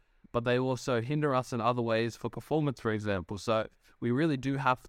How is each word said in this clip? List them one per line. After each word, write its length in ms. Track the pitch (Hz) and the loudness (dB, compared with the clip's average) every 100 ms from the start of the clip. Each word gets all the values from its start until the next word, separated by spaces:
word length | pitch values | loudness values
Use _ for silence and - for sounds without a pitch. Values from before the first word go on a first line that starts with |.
| _ _ - | _ _ -6
but 120 | 120 | -2
they 160 | 120 123 | 2 2
also 420 | 131 127 - 120 | 2 -2 0 0
hinder 340 | 117 151 147 127 | 0 0 2 0
us 180 | 123 | 0
in 80 | 120 | 0
other 200 | 113 123 | 2 2
ways 340 | 117 113 117 - | 2 2 0 -2
for 140 | 110 | -8
performance, 500 | - - 156 147 123 | -8 -2 0 0 -2
for 120 | 113 | -2
example. 460 | 107 104 95 87 101 | 0 0 -2 -4 -6
So 300 | - 110 - - _ _ | 0 0 0 -8 _ _
we 120 | 120 | -2
really 260 | 123 165 135 | 2 2 0
do 200 | 135 135 | -2 0
have 260 | 127 127 | 0 0